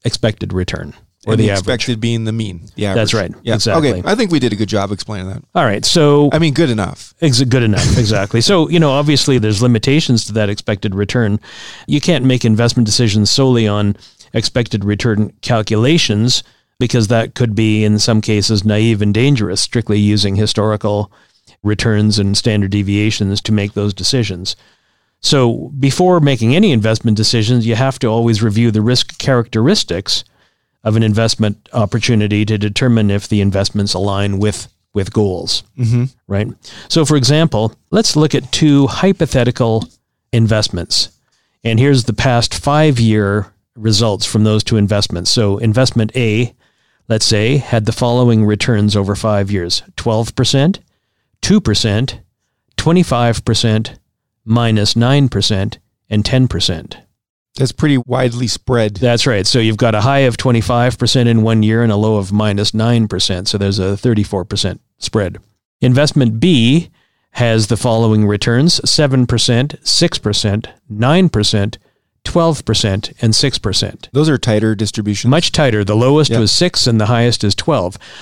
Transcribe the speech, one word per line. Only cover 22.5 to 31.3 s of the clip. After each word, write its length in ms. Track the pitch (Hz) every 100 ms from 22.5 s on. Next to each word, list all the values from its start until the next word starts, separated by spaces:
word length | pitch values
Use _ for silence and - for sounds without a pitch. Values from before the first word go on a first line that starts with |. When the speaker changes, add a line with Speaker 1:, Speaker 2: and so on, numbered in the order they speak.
| 104 98
Speaker 1:
deviations 680 | 104 98 101 107 - 98 101
to 120 | -
make 220 | 107 101
those 200 | 107 104
decisions. 640 | 95 92 131 101 90 95 - _ _ _ _ _ _
So 500 | - 143 120 117 - 139
before 400 | 135 127 180 175
making 380 | 143 127 113 151
any 160 | 214
investment 440 | 120 110 110 117 107
decisions, 500 | 107 120 107 123 113
you 80 | 110
have 240 | 135 -
to 80 | 117
always 340 | 113 117 107
review 300 | 113 104 117
the 100 | 107
risk 340 | 107 127 - -
characteristics 1080 | - 123 113 110 123 208 - 92 - - - _ _ _ _ _
of 140 | 113 110
an 80 |
investment 640 | 110 104 113